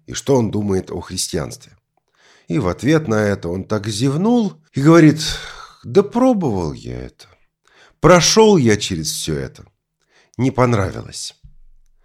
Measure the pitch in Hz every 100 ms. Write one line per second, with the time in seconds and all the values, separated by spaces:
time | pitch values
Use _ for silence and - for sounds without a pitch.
0 | - - - 135 107 101 104 95 - 87
1 | - 92 - 87 64 - - _ _ _
2 | _ _ _ _ - 165 92 85 120 156
3 | - 107 104 101 85 92 - 110 104 101
4 | 135 147 208 247 202 - _ 131 147 170
5 | 156 156 - - - - - _ 107 156
6 | 202 240 262 214 151 98 80 60 60 62
7 | 62 - _ _ _ _ _ _ _ _
8 | 151 175 - 220 220 190 117 104 - 82
9 | 78 - - 73 64 - - _ _ _
10 | _ _ _ - 131 - 123 113 92 58
11 | - - - - - - - _ _ _